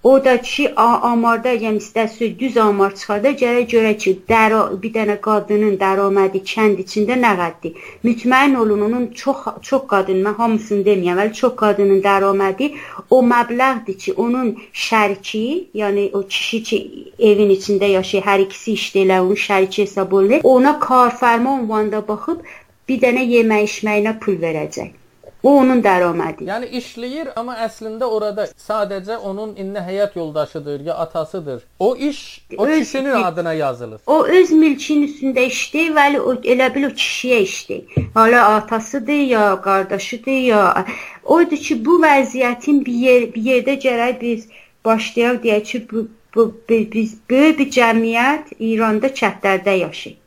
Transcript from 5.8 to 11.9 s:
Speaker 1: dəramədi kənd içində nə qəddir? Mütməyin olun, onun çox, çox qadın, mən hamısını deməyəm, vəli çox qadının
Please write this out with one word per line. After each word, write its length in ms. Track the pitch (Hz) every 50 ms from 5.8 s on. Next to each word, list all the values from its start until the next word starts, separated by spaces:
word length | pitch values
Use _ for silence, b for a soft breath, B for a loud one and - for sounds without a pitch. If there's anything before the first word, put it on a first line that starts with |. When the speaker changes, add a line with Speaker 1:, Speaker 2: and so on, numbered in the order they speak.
Speaker 1:
dəramədi 580 | 202 190 190 190 196 196 190 202 190 190 190 190 190
kənd 320 | - - 233 220 214 202 180
içində 380 | 190 - - 214 214 202 247 254
nə 140 | 247 226 202
qəddir? 400 | 180 175 165 165 - - 165 165 B B B B B B
Mütməyin 480 | 233 233 226 - 247 254 262 277 285 269
olun, 300 | 254 226 214 208 208 208
onun 220 | 214 233 247 247 233
çox, 380 | - - - 269 269 - - 233 - - -
çox 200 | - - 262 - -
qadın, 300 | 214 196 190 190 190 190 190
mən 140 | 208 208 208
hamısını 480 | 233 233 220 214 220 - 208 202 190
deməyəm, 320 | 208 208 190 175 175 175 185
vəli 160 | 208 214 214
çox 220 | - - 247 247 -
qadının 400 | 214 214 202 196 202 196